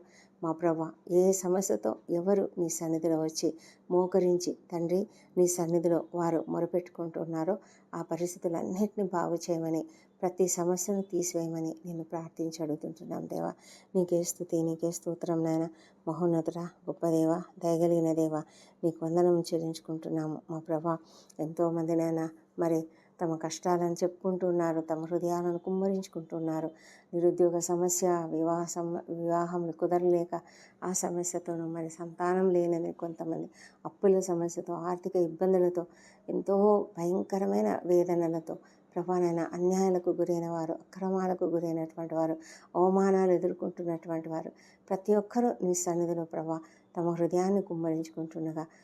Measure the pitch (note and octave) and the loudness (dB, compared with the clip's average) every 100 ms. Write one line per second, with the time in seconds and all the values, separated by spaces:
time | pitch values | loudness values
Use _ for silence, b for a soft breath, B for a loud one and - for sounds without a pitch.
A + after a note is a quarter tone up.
0 | - b b - E3 D#3+ E3+ D#3+ D#3+ - | -6 b b -8 -6 0 0 0 -4 -8
1 | - F3+ F#3 F#3+ F3+ F#3 F#3+ G#3 - - | 0 4 6 4 2 0 0 -2 -2 -4
2 | - E3+ F#3 G3+ - - E3 - E3 D#3+ | -2 0 2 2 0 -2 -4 -2 -2 0
3 | E3 D#3 D#3+ D#3+ D#3+ - B B - F3+ | 0 0 -2 -2 -4 -4 B B 0 2
4 | F3+ F#3+ F3+ F3 - - - E3+ E3 F#3 | 2 2 4 2 0 -6 -6 -4 0 0
5 | G#3+ B B F3+ F3 F3 E3 E3+ E3+ F3 | -2 B B 2 2 2 0 2 2 2
6 | - F3 E3+ D#3+ E3 E3+ E3+ F3+ F3 - | -2 -2 0 0 -2 -2 0 -2 -4 -8
7 | E3+ F3 E3 D#3+ D#3+ G#3 B B B E3+ | -8 -6 -6 -4 -2 -2 B B B -8
8 | E3 E3 F3 F#3 F3+ E3 - F#3+ G#3 - | -6 -4 -4 -4 -4 -4 -4 -2 -2 -2
9 | F#3 F3 E3 E3+ - E3 D#3+ D#3+ D#3+ B | -2 -2 -2 -2 -2 -2 0 -2 -4 B
10 | B - F3+ F3+ F3+ F3+ E3+ F3+ - G3 | B -6 -4 0 0 2 0 0 -2 -2
11 | G3 F3 F3 E3+ E3 E3 D#3+ D#3+ F3 E3 | -2 -2 -2 -2 -2 -4 -4 -6 -10 -10
12 | D#3+ E3+ E3 - E3 D#3+ D3+ D3+ - D#3+ | -8 -8 -8 -8 -6 -6 -6 -6 -8 -12
13 | E3 E3+ E3 E3 E3+ - B B B F#3+ | -10 -8 -6 -4 -6 -8 B B B -2
14 | F3 E3+ F3 - E3+ E3 E3 D#3+ E3+ E3+ | 2 0 0 -6 -2 0 0 -2 -4 -4
15 | F3 E3+ F3+ E3 D#3+ D#3+ E3 B B B | -8 -6 -2 0 0 0 -2 B B B
16 | - D#3+ F3 E3 D#3+ E3+ F3 - F3+ - | -6 0 2 2 0 -4 -8 -10 -8 -2
17 | E3+ D#3+ D#3+ E3+ - F#3 E3+ E3 E3+ E3+ | 2 4 4 2 -4 -4 0 4 4 4
18 | D#3+ D#3+ D#3+ D#3 - B B B E3+ E3 | 4 2 2 0 -6 B B B -2 0
19 | D#3+ E3+ F3 E3+ E3 E3 D#3+ E3 - D#3+ | 0 4 4 4 2 -2 -4 -8 -8 -8
20 | D#3+ D#3+ D#3 D3+ - D#3+ D#3+ D#3 E3+ E3 | -4 -2 -2 -6 -8 -8 -4 -2 -2 -4
21 | B B B - D#3+ E3 E3+ E3 D#3+ E3 | B B B -8 -6 0 0 0 0 2
22 | E3 D#3+ D#3+ - B - E3+ D#3+ D#3+ b | 2 0 -4 -8 B -2 0 0 -2 b
23 | b - E3+ D#3+ D#3+ - F#3 F3 F3 E3+ | b -6 -4 -2 -6 -4 0 2 0 0
24 | F3 F3 F#3 F3+ F3+ F3 E3 D#3+ D#3+ D#3+ | -2 -2 -4 0 0 2 2 0 -2 -4
25 | D#3+ F3 F3 F3 F3 E3+ F#3 F#3+ G3 F#3+ | -2 -2 0 0 -2 -2 -2 -2 0 -2
26 | F#3 E3+ D#3+ E3+ D#3+ D#3+ D#3+ - B B | -6 -12 -8 -6 -4 -4 -6 -8 B B
27 | B F3 F3 F3 F3 E3+ E3+ F3 F3+ F3+ | B 2 4 6 4 4 0 0 0 2
28 | F#3 F3 E3 D#3+ E3 E3+ E3+ F3 E3+ E3+ | 2 0 0 0 0 0 -2 -4 -4 -6
29 | - E3 E3+ E3+ E3+ F3+ E3+ D#3+ F3 F3 | -6 -4 0 0 0 -2 -4 -2 0 2
30 | F3+ F3 F3 E3+ - B B B F3+ F#3 | 4 4 2 -6 -10 B B B -6 -2
31 | F3+ F3 F3 F3 F3 E3 E3 E3 D#3+ D#3+ | -2 -2 -4 -4 -6 -6 -6 -6 -8 -10
32 | E3+ E3+ F3+ F#3 F#3+ F3+ E3+ E3+ E3+ - | -12 -4 0 4 4 4 4 2 -2 -6
33 | E3+ D#3+ E3 D#3+ - B B B D#3+ - | -8 -6 -6 -6 -8 B B B -14 0
34 | G3+ F#3+ F#3 E3+ E3+ F3 F3 E3+ F3 F3+ | 4 4 2 -2 -2 -4 -6 -6 -4 -4
35 | F#3+ F#3 E3 D#3+ F#3 F#3 F3+ F3 F3 B | -2 2 2 2 4 6 4 2 -4 B
36 | B B - - F#3 G3 G#3 G3+ - - | B B -6 -4 2 4 6 6 2 -4
37 | F3 F#3+ F#3+ G3 G3 G3+ G#3+ - E3+ F3+ | -2 0 0 -2 0 2 0 0 4 4
38 | F3 F3 E3 E3 D#3+ D#3+ b b _ F3+ | 4 2 0 -2 -6 -12 b b _ -6
39 | F3 F3+ F3 E3+ E3 F3 F3+ F#3 F#3+ F3+ | -2 0 2 0 -2 0 0 2 2 2
40 | F3+ E3 E3+ E3+ E3+ E3 D#3+ D#3+ - F#3 | 0 0 0 0 -2 -4 -4 -6 -10 -6
41 | F#3 F#3+ F#3 F3+ E3+ E3+ E3 E3 D#3+ - | -2 0 0 0 0 0 -2 -4 -6 -8
42 | E3 D#3+ D#3+ D#3+ B B B F3 F#3 F#3+ | -4 0 0 -2 B B B 2 4 4
43 | G3 F#3+ F#3+ F3 F3+ F#3 F#3 F3+ E3+ E3 | 4 4 4 4 2 -4 -8 -6 -6 -6
44 | F3 D#3+ E3 D#3+ - - b b - F#3+ | -4 -6 -4 -6 -8 -14 b b -6 -4
45 | G#3 G#3 G3+ A#3+ A#3+ A#3 F3+ F3+ F3+ E3+ | 2 2 2 0 0 2 0 0 0 0
46 | E3+ E3+ D#3+ E3 D#3+ D#3+ B B B F3+ | 0 -2 -4 -6 -4 -6 B B B -2
47 | E3+ E3+ E3+ F3+ F#3 G3 F#3 E3 E3 D#3+ | 0 2 2 2 2 2 0 -2 -2 -2
48 | D#3+ - D#3+ E3 D#3+ D#3 D3+ b | -4 -6 -8 -6 -6 -6 -8 b